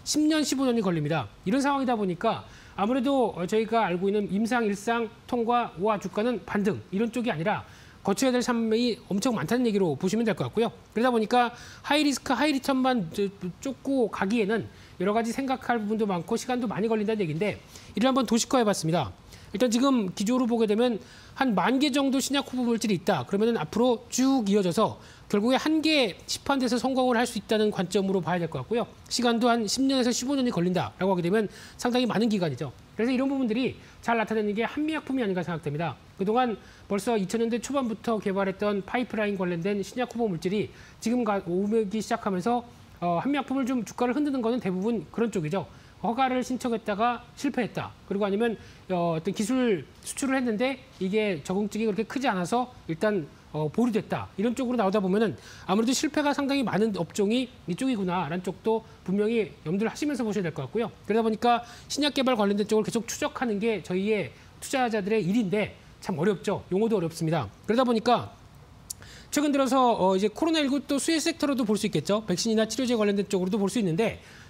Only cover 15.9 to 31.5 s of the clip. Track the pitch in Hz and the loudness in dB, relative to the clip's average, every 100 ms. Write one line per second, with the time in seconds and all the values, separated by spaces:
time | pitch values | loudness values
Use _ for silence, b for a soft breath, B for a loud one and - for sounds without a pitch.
15.9 | 220 208 175 160 233 - 247 233 147 220 | 0 0 -2 -2 -4 -2 -2 -2 -2 0
16.9 | 220 208 220 170 156 208 110 B B B | 0 0 0 -2 -2 -2 -4 B B B
17.9 | 208 262 269 220 233 - 262 208 185 160 | 0 2 2 2 0 2 2 2 2 0
18.9 | 170 104 - - B B 202 247 226 277 | 0 -2 -8 -20 B B 0 2 4 4
19.9 | 254 185 - 202 254 240 233 214 208 247 | 2 0 -2 0 2 2 2 2 2 2
20.9 | 208 B B B - 269 185 180 262 294 | 0 B B B -2 0 2 2 2 2
21.9 | 277 277 262 - 277 - 254 240 233 220 | 2 2 0 0 -2 -2 -2 0 0 0
22.9 | 180 - 165 120 196 226 226 - 202 254 | 0 0 0 0 0 0 0 -2 2 2
23.9 | 233 - - 262 269 196 208 180 190 202 | 2 -2 0 2 4 4 2 2 2 0
24.9 | - B B B 208 226 254 311 311 311 | -2 B B B 0 2 2 2 2 4
25.9 | 302 220 156 - - - 277 247 240 254 | 4 2 -2 -10 -6 -2 0 2 0 0
26.9 | 262 254 233 247 208 - 220 214 196 180 | 2 2 2 2 -4 -2 2 2 0 -2
27.9 | 208 190 190 175 180 165 143 123 233 196 | 0 0 0 0 -2 -2 -6 -4 -2 -4
28.9 | - - - 240 233 240 233 202 - 269 | -10 -6 0 2 4 2 2 0 0 2
29.9 | 262 240 226 247 277 247 170 175 175 110 | 2 2 0 -2 0 0 2 0 0 -2
30.9 | - 190 180 170 220 202 | -2 0 2 2 0 0